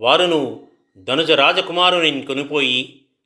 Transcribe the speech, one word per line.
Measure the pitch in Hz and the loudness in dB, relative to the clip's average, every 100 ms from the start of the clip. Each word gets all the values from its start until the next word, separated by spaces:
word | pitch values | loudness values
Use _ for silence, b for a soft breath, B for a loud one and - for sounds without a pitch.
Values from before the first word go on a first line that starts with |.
వారును | 113 160 180 160 127 110 - _ _ 101 | 2 2 2 0 -2 -8 -18 _ _ _
ధనుజ | 95 139 156 | -6 -4 0
రాజకుమారునిన్ | 147 143 185 160 170 180 180 156 139 131 | 2 4 2 -2 0 2 2 0 -2 -6
కొనిపోయి | 135 143 147 131 127 127 - _ _ | -8 -4 -2 0 -2 -4 -12 _ _